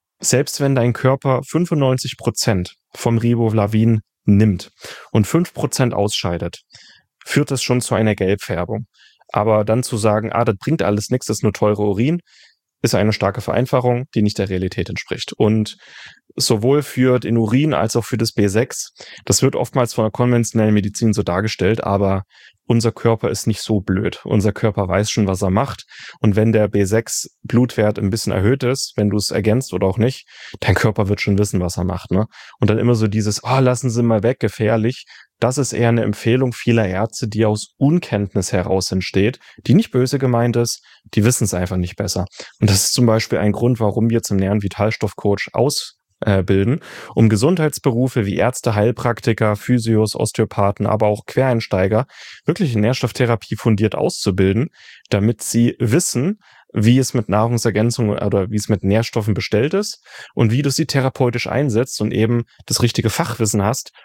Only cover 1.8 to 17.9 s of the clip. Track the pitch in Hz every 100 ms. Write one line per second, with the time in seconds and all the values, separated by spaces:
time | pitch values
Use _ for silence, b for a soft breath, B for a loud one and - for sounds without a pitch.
1.8 | 135 131 - - - - - 98 90 -
2.8 | _ - 120 117 117 117 113 110 104 107
3.8 | 113 110 - _ - 101 110 90 - B
4.8 | B B B 117 104 165 175 - 151 -
5.8 | 127 107 101 - 95 85 87 - _ B
6.8 | B B B _ - - 147 131 - 123
7.8 | - 104 110 101 95 101 - 87 87 107
8.8 | 120 b b b b - 107 107 107 113
9.8 | 123 113 107 104 110 110 117 98 - 156
10.8 | 92 104 - 127 - 107 110 98 107 104
11.8 | 104 98 127 170 b b b b _ _
12.8 | 127 104 107 110 101 98 - - 131 131
13.8 | 123 120 135 - 104 - 98 92 92 -
14.8 | 85 85 - - - - 110 110 107 -
15.8 | B B B B _ - - 110 117 143
16.8 | 139 - 127 123 113 117 110 127 156 92
17.8 | 110